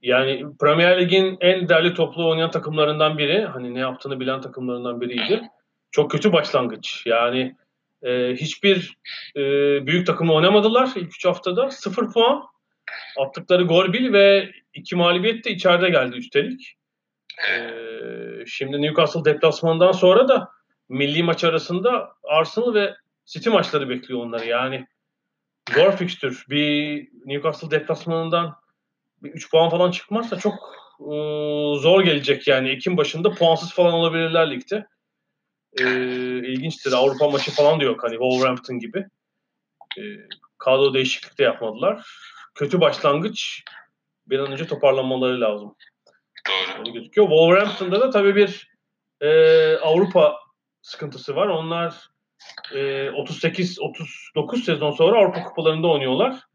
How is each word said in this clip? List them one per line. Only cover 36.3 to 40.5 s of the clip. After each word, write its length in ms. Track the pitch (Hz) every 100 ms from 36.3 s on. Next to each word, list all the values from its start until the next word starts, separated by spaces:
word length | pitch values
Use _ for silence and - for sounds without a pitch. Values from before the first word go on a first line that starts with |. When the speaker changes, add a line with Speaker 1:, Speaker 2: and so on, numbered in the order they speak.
| 127
Speaker 1:
ilginçtir. 540 | 123 131 156 - 139
Avrupa 360 | 127 135 131 147
maçı 200 | 143 135
falan 300 | 143 147 160
da 40 |
yok. 180 | 135 113
Hani 100 | 117
Wolverhampton 680 | 113 127 127 131 127 - 120
gibi. 280 | 113 170 196 _ _ _ _ _ _ _ - -
E, 40 | 104 104 - - _